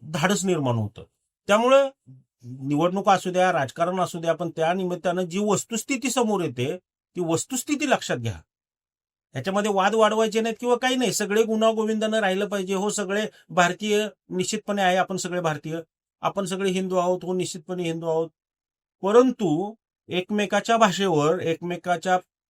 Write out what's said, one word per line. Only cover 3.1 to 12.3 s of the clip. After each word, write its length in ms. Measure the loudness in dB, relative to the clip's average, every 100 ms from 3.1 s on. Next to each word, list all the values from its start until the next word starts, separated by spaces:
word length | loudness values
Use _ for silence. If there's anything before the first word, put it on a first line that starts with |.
असू 180 | 2 2
द्या, 220 | 2 2
राजकारण 460 | 2 -2 -2 -2 0
असू 200 | -4 -4
द्या, 140 | -2
पण 160 | -2 -2
त्या 240 | -2 0
निमित्तानं 480 | 0 -2 -2 -2 -2
जी 180 | -2 -2
वस्तुस्थिती 680 | 0 0 -2 -8 -4 -4 -2
समोर 320 | 0 0 0
येते 360 | -2 -4 -6 -6 _ _ _ -6
ती 60 |
वस्तुस्थिती 680 | -2 -2 -2 -8 -4 -4 0
लक्षात 280 | 0 -2 -6
घ्या. 220 | -6 -8 _ _ _ _ _ _ _ _ _
ह्याच्यामध्ये 400 | -10 -4 -2 2
वाद 240 | 4 4 6
वाढवायचे 460 | 4 4 0 0
नाहीत 140 | -2 -2
किंवा 160 | 0 0
काही 200 | 2 0
नाही, 180 | 0
सगळे 300 | -2 0 2
गुण्यागोविंदानं 760 | 2 2 2 2 -2 0 0 0
राहिलं 280 | 0